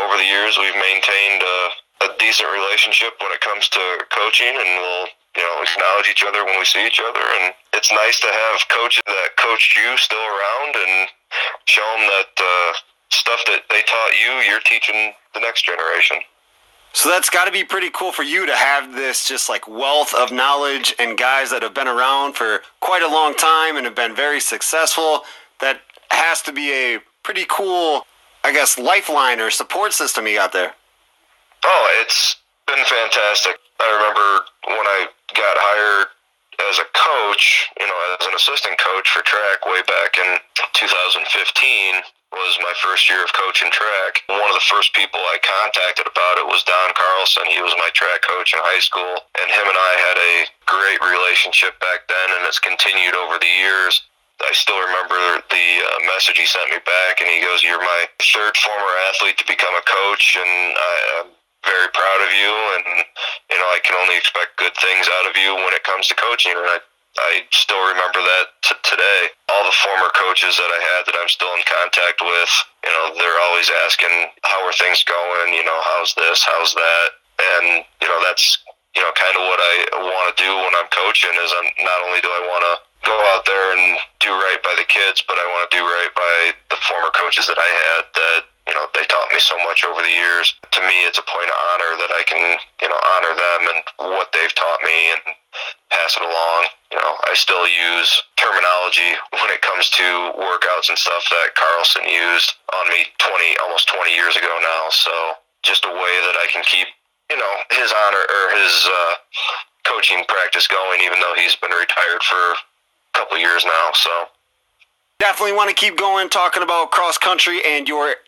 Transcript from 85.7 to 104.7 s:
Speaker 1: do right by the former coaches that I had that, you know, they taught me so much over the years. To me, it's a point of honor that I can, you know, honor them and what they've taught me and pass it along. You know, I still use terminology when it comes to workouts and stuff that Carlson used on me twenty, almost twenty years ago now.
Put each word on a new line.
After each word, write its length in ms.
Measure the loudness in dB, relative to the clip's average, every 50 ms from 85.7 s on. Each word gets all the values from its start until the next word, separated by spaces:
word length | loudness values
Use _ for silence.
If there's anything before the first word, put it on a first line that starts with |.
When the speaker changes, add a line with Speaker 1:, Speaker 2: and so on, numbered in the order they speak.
| -2
Speaker 1:
do 80 | 0 0
right 280 | 0 0 0 -2 -2 -2
by 400 | -2 0 2 2 2 2 0 0 -4 _ -6
the 100 | -6 -4 -2
former 240 | -4 -2 -2 -2 0
coaches 360 | 0 0 0 0 0 0 0 0
that 80 | 0 0
I 80 | 0
had 360 | 2 2 2 2 2 0 0 -2 -4 -2
that, 260 | 0 0 2 0 0 -2 -6 _ _ _ -4
you 60 | -4 -4
know, 80 | -4 -2 -2
they 80 | -2 0
taught 220 | 0 0 0 0 2 2
me 60 | 2
so 180 | 2 2 2 0 -2
much 160 | 0 0 0 0
over 160 | 0 -2 -2
the 140 | 0 0 0
years. 400 | 2 2 2 2 2 0 0 -2 -4 -4 -4
To 100 | -2 0 2
me, 160 | 2 2 2 2
it's 140 | 0 0 -4
a 80 | -4
point 240 | -4 -6 -4 -4 -2
of 80 | -2 -2 0 0 0
honor 240 | 0 -2 -2 -2 -4
that 140 | -4 -2 -2
I 80 | -2
can, 360 | -2 0 0 0 0 0 -2 -2 -6 -12 _ -6
you 80 | -4 -2
know, 120 | -2 0 2 2 2 2
honor 160 | 2 0 0
them 260 | 0 0 0 0 0 0 -2 -2
and 400 | -4 -6 -8 -10 -10 -6 -4 -4
what 160 | -4 -4 -2
they've 240 | -2 -2 -2 0 -2
taught 260 | -2 -2 0 -2 -2 0
me 320 | 0 0 2 2 2 0 -2
and 20 | -6 -10 -12 -14 _ _ -16 -14 -12 -12 -14 -16 _ _
pass 240 | -2 -2 0 -2 -2
it 80 | -2
along. 480 | -4 -2 -2 0 0 2 2 2 2 0 -2 -10 _ _ -4
You 80 | -2
know, 100 | -2 -2 -2 -2 -2
I 80 | 0 0
still 320 | 0 0 0 0 0 0
use 560 | 0 0 0 0 0 0 0 2 2 2 0 0 -2 _ 0
terminology 800 | 0 2 2 2 2 2 2 2 0 0 2 2 2 2 0 -2 -4 -6 -4
when 160 | -2 -2 -2
it 160 | 0 0 -2
comes 240 | -2 0 0 0 2 2 2
to 80 | 2 2 0 0 -2 -4 -4 -4
workouts 480 | -2 -2 0 0 2 0 2 0 0 0
and 80 | 0
stuff 300 | 0 0 0 -2 -2 0
that 320 | 0 2 2 0 0 0 0
Carlson 480 | 2 2 2 2 2 2 0 0 0
used 480 | 0 0 2 2 2 2 2 2 0 -2 -6 _ -6
on 160 | -4 -2 0 0
me 220 | 2 0 0 0 -2 -2
twenty, 400 | -2 0 0 0 2 2 0 0 -2
almost 220 | -2 -2 0 0 0
twenty 260 | 0 0 0 0 2
years 220 | 2 2 2 2
ago 160 | 0 0 -2 -2 -2
now. 280 | 0 0